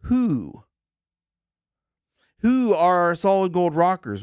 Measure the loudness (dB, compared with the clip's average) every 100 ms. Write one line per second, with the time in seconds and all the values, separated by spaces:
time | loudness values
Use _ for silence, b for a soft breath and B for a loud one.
0 | -2 -2 0 -4 -6 -18 _ _ _ _
1 | _ _ _ _ _ _ _ _ _ _
2 | _ _ _ _ 0 0 2 2 2 2
3 | 0 0 0 0 0 0 -2 2 0 0
4 | -6 -10